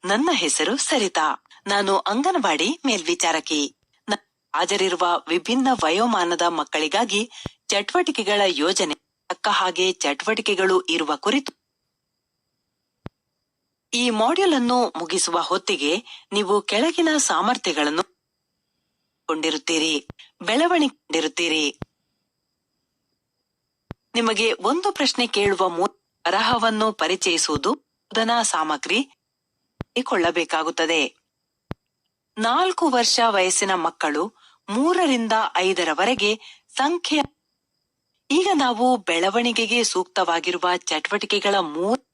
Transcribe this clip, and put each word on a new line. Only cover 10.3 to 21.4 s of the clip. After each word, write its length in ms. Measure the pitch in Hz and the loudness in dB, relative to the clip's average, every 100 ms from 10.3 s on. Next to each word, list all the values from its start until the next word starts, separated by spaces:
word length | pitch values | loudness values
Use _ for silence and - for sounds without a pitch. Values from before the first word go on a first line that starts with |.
| 214 220 190 190 185 | -2 -2 0 2 2
ಇರುವ 360 | 185 185 151 147 | 0 -4 -2 -2
ಕುರಿತು. 420 | - 285 269 - _ _ _ _ _ _ _ _ _ _ _ _ _ _ - _ _ _ _ _ _ _ _ | 0 -2 -2 -16 _ _ _ _ _ _ _ _ _ _ _ _ _ _ -20 _ _ _ _ _ _ _ _
ಈ 180 | 240 247 | -2 0
ಮಾಡ್ಯೂಲ್ 440 | 220 226 349 392 | 2 2 2 2
ಅನ್ನು 340 | 294 240 247 240 | 2 2 2 2
ಮುಗಿಸುವ 520 | - 165 180 - 170 | -2 -4 -2 0 -2
ಹೊತ್ತಿಗೆ 640 | 165 180 - 180 143 262 - - _ | -2 -2 -2 -2 0 -2 -4 -20 _
ನೀವು 300 | 202 196 208 | -4 0 0
ಕೆಳಗಿನ 460 | - 202 302 339 330 302 | 0 0 0 2 2 2
ಸಾಮರ್ಥ್ಯಗಳನ್ನು 840 | - 165 196 247 - - - 311 - _ _ _ _ _ _ _ _ _ _ _ - | 2 0 0 0 -2 -2 -2 -2 -4 _ _ _ _ _ _ _ _ _ _ _ -6
ಕೊಂಡಿರುತ್ತೀರಿ, 760 | 160 160 156 - 165 160 151 - - - _ | -4 -2 -4 -2 -2 0 -2 -6 -20 -20 _
ಬೆಳವಣಿಗೆ 520 | 185 226 339 349 294 | -2 2 2 2 0
ಹೊಂದಿರುತ್ತೀರಿ. 840 | - _ 156 302 - | -2 _ -2 -2 -2